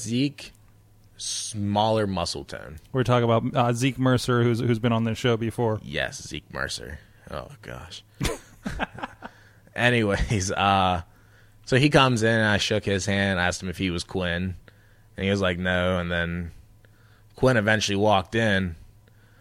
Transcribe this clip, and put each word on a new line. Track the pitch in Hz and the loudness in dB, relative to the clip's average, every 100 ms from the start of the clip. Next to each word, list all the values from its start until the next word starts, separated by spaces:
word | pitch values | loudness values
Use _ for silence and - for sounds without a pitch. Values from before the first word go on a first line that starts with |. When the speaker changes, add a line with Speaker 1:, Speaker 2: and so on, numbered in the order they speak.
Speaker 1:
Zeke, | 107 120 143 143 - - - - _ - - - | -4 0 -2 -4 -16 -20 -20 -20 _ -20 -20 -14
smaller | - - - 107 101 101 110 110 104 | -8 -8 -8 -4 0 2 2 2 0
muscle | 90 85 71 | -2 -4 -6
tone. | 71 - 57 78 - | -10 -14 -14 -18 -6
Speaker 2:
We're | 131 | -2
talking | 120 123 117 | 2 2 4
about, | 113 123 135 | 2 2 0
uh, | 120 | 0
Zeke | 120 135 120 | 2 0 2
Mercer, | 131 127 - 120 | 2 2 2 2
who's, | 120 113 | 4 2
who's | 123 117 | 0 0
been | 120 | 2
on | 113 | 0
this | 113 107 | 0 0
show | 127 113 | 0 0
before. | 113 113 117 107 | 0 -2 -2 -2
Speaker 1:
Yes, | 65 73 64 - - | -4 -4 -4 -6 -12
Zeke | 73 - | -12 -10
Mercer. | 67 69 - 58 73 - - - | -8 -6 -8 -10 -14 -18 -20 -12
Oh, | 73 - - | -12 -12 -16
gosh. | - 64 85 - - _ | -16 -14 -14 -18 -20 _
<laughs> | - - - - - - - - - - - - - - - - | -6 -6 -12 -14 -10 -8 -8 -8 -14 -14 -20 -20 -20 -20 -16 -2
Anyways, | 123 120 104 95 - 110 92 | 0 2 2 0 0 0 0
uh, | 82 98 98 92 87 - - - - - - - | 0 2 4 4 0 -4 -18 -20 -20 -20 -20 0
so | 127 | 4
he | 147 | 6
comes | 151 131 120 | 6 6 4
in, | 113 | 4
and | 113 107 | 4 4
I | 101 | 2
shook | - 107 104 | 2 0 0
his | 98 101 | 0 0
hand, | 98 98 92 | 0 2 2
asked | 90 - | 0 -2
him | 95 | -6
if | 85 | -2
he | 95 | -2
was | 87 | -2
Quinn. | - 92 90 85 92 87 - - - - - - | -4 -4 -2 -2 -4 -6 -14 -20 -20 -20 -18 -4
And | |
he | 98 | 0
was | 101 | 2
like, | 95 87 | 0 0
"No." | 92 90 90 90 | 0 0 2 0
And | 87 | -2
then | 87 85 85 85 - - - - - - - - - | -2 -2 -4 -8 -14 -20 -20 -20 -20 -20 -20 -20 0
Quinn | 131 127 | 2 4
eventually | 104 107 98 98 | 2 2 0 2
walked | 107 98 87 113 | 4 2 0 0
in, | 113 95 92 80 - - - - - - | 0 0 -2 -6 -16 -20 -20 -20 -20 -20